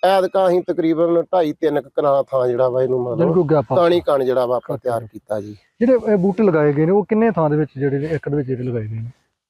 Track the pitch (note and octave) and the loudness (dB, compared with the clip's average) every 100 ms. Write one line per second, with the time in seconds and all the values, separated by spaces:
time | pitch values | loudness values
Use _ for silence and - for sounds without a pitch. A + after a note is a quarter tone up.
0 | F3+ G3 F#3 G3 F#3 F3+ F3 E3+ E3 D#3+ | 2 2 2 0 2 2 0 -2 -2 0
1 | E3+ E3+ D#3+ F#3 D#3 D3+ D#3 D3 B2+ - | 2 0 0 0 0 -2 -2 -2 -4 -2
2 | D3 C#3 C3 C3+ B2 A#2+ B2+ B2+ C3 B2+ | 0 0 0 -2 -2 0 0 0 0 -2
3 | B2 B2 F3 E3+ D3+ D#3 A#2+ E3+ E3+ F3 | -2 0 0 2 2 0 0 0 2 0
4 | E3 C#3+ C3 B2+ A#2+ B2 - C#3 B2+ A#2 | 0 0 0 0 0 -2 -4 -6 -4 -6
5 | A2+ G#2+ - G#2+ G#2 G#2 _ - A#3 B3 | -8 -16 -10 -8 -8 -16 _ -2 2 2
6 | A3+ G#3 F#3+ F#3+ G#3 D#3 D3 C#3+ D#3 G3+ | 2 2 2 2 2 4 2 2 2 2
7 | F#3+ G#3+ A3+ F3+ D#3 D3+ D3+ C3+ C#3 C#3 | 0 0 2 2 0 0 -2 -2 -2 -2
8 | D#3 D#3 D3+ D3 C3 B2 B2+ A#2+ G#2+ A2 | -2 -4 -4 -4 -4 -6 -4 -6 -6 -8
9 | A#2 - _ _ | -10 -14 _ _